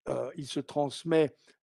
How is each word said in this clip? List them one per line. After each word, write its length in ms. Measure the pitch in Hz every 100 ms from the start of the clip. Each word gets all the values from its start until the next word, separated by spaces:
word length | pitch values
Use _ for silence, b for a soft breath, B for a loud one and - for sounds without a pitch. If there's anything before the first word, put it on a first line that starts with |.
| -
euh, 220 | 123 123 156
il 100 | 135
se 140 | 143
transmet, 760 | - 147 143 - 165 160 147 - b b